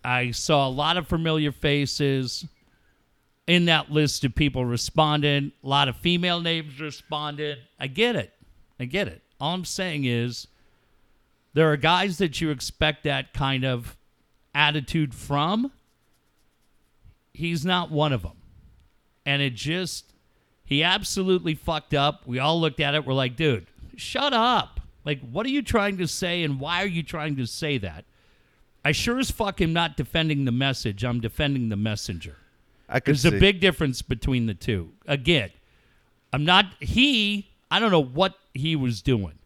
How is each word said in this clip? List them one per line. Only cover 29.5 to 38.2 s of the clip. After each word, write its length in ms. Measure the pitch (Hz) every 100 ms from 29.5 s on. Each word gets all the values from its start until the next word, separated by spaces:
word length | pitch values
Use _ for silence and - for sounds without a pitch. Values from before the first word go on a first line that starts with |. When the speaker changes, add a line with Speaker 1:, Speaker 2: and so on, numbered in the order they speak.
| -
Speaker 1:
am 120 | 165
not 240 | 165 165 147
defending 480 | 131 165 160 143
the 80 | 135
message. 520 | 120 135 131 117 98
I'm 160 | 123 120
defending 480 | 110 - 147 139 113
the 80 | 101
messenger. 600 | 107 107 - 85 80 73 _ _ _ _ -
Speaker 2:
I 120 | 113
could 140 | -
Speaker 1:
There's 100 | 147 156
a 40 |
Speaker 2:
see. 80 | 101
Speaker 1:
big 220 | 196 190
difference 400 | 185 - 147 123
between 440 | - 123 - 127 117
the 80 |
two. 360 | 95 - 101 82 - -
Again, 440 | 143 127 160 95 _ _ _ _ _ _ _ _
I'm 120 | 131
not, 220 | 151 185 196 -
he, 680 | 131 - 285 247 208 208 - _ _
I 100 | 180
don't 100 | 226
know 120 | 175
what 320 | 131 135